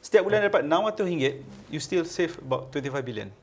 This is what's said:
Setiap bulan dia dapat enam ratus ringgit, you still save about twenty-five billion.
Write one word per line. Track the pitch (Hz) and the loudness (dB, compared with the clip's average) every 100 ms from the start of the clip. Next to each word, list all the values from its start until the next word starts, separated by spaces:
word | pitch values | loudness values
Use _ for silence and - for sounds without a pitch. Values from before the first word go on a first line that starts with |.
Setiap | - 214 | 4 4
bulan | 185 208 | 6 4
dia | 202 | 4
dapat | 202 | 2
enam | 143 165 214 | 4 2 2
ratus | 214 | 0
ringgit, | 190 170 135 135 - - - | -2 2 0 -2 -12 -18 -10
you | 151 | -8
still | - 180 165 | -2 -2 -2
save | - 170 165 | -2 -2 -2
about | 135 131 - | -4 -4 -4
twenty-five | 147 139 135 | -6 -4 -4
billion. | 123 107 104 98 | -6 -8 -10 -14